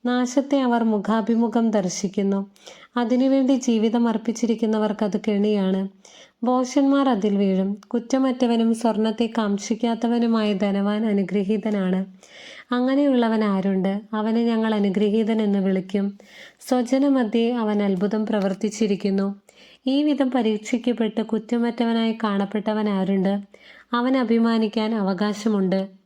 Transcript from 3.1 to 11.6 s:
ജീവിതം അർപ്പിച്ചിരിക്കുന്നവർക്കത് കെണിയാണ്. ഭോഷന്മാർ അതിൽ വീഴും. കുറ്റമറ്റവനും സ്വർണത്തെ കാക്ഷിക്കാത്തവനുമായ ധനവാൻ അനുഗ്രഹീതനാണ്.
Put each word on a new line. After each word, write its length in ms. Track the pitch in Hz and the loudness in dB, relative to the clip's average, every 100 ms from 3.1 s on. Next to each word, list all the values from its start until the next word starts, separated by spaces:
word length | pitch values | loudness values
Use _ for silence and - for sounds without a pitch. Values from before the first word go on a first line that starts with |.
| 254 269 269 254 269 | 2 2 2 2 2
ജീവിതം 520 | 247 226 220 233 233 | 2 2 2 2 0
അർപ്പിച്ചിരിക്കുന്നവർക്കത് 1080 | 220 220 226 233 220 220 214 214 208 208 180 | 0 -4 -2 -2 0 0 0 0 0 -2 -2
കെണിയാണ്. 640 | 220 202 208 208 190 190 196 - - - - _ | -2 0 2 2 0 0 -4 -10 -20 -20 -20 _
ഭോഷന്മാർ 680 | 233 254 254 285 277 277 269 | 0 0 2 2 2 2 2
അതിൽ 280 | 226 208 202 | 2 0 2
വീഴും. 400 | 196 185 190 208 - | 2 2 0 -4 -6
കുറ്റമറ്റവനും 880 | 240 233 262 262 254 240 233 226 | -6 0 0 0 0 0 2 2
സ്വർണത്തെ 520 | 226 233 208 220 214 233 | 2 0 0 -2 0 -2
കാക്ഷിക്കാത്തവനുമായ 1300 | 226 214 202 - 226 233 226 233 240 233 226 214 | 0 -2 -2 -4 -2 -2 -2 0 0 2 0 0
ധനവാൻ 520 | 196 202 196 202 208 226 | 0 0 0 0 0 0
അനുഗ്രഹീതനാണ്. 1000 | 202 185 190 190 214 | 0 0 -2 0 -2